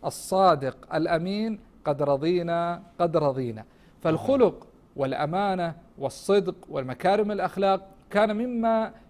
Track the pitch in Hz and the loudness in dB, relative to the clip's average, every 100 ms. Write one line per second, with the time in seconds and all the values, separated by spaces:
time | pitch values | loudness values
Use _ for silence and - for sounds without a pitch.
0 | 147 - - 190 190 151 131 - - 160 | -10 -8 -4 4 6 4 0 -8 -6 -2
1 | 165 165 180 208 220 214 - - - 143 | 0 0 -2 -4 -4 -6 -12 -10 -4 -2
2 | 143 139 160 180 170 170 170 175 - - | 2 2 2 0 0 -2 -2 -6 -10 -2
3 | 175 160 147 131 123 110 104 _ - - | 0 2 2 0 -4 -8 -14 _ -20 -6
4 | 165 160 - 269 214 - - _ _ - | -2 -2 2 4 4 2 -16 _ _ -4
5 | 135 135 147 180 202 185 170 151 - - | -4 -2 -2 -2 -2 -2 -4 -8 -18 -8
6 | 135 - - 202 180 - - 143 131 123 | -8 -8 2 2 2 -6 -8 -8 -6 -2
7 | 180 208 208 202 180 190 196 190 190 - | 0 2 0 -2 -4 0 0 0 -2 -20
8 | - 202 220 214 247 233 226 226 220 - | -4 0 2 0 -4 -2 0 0 -2 -8
9 | - | -20